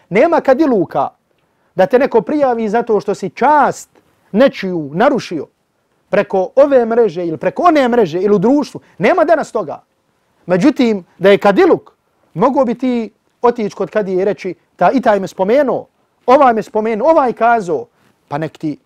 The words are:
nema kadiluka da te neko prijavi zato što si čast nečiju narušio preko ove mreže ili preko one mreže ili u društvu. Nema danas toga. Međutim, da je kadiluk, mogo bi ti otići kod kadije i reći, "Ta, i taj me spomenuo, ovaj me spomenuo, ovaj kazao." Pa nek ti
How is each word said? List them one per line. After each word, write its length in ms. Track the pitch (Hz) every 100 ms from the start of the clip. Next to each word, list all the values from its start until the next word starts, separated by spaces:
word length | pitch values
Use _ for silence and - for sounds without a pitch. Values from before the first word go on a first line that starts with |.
| _
nema 320 | 185 339 311
kadiluka 680 | - 254 311 220 156 147 127 - _ _ _ _ _
da 120 | - 185
te 120 | 247
neko 220 | 269 233
prijavi 480 | - 302 269 233 220
zato 320 | 226 240 208
što 140 | -
si 160 | 196 190
čast 600 | - 254 302 226 - - _ _ _ _
nečiju 580 | 196 269 - 190 175 143
narušio 520 | 160 269 247 - 160 - _ _ _ _ _ _
preko 420 | 190 - 190 185 -
ove 300 | 285 262 226
mreže 400 | 233 220 165 170
ili 100 | 156
preko 260 | 180 -
one 260 | 349 302 254
mreže 320 | 240 185 170
ili 140 | 202
u 40 | 202
društvu. 420 | 214 285 254 139 - -
Nema 260 | 208 339
danas 280 | 311 311 226
toga. 300 | 226 147 127 _ _ _ _ _ _ -
Međutim, 580 | 180 254 294 240 202 170 _
da 120 | 185
je 80 | 202
kadiluk, 520 | 202 196 359 185 - _ _ _ _
mogo 300 | 165 247 277
bi 100 | 262
ti 360 | 233 262 240 220 _ _ _
otići 340 | 240 240 202 -
kod 140 | 185
kadije 320 | 214 196 185
i 20 |
reći, 300 | 202 190 190 160 _ _
"Ta, 140 | 180
i 100 | 269
taj 200 | 233 208
me 80 | 185
spomenuo, 580 | - 185 262 269 151 - _ _ _ -
ovaj 260 | 277 262
me 100 | 220
spomenuo, 480 | - 220 220 220 277
ovaj 220 | 320 254
kazao." 540 | - 226 233 175 143 117 _ _ _ _
Pa 100 | 147
nek 200 | 156 -
ti 200 | 156 139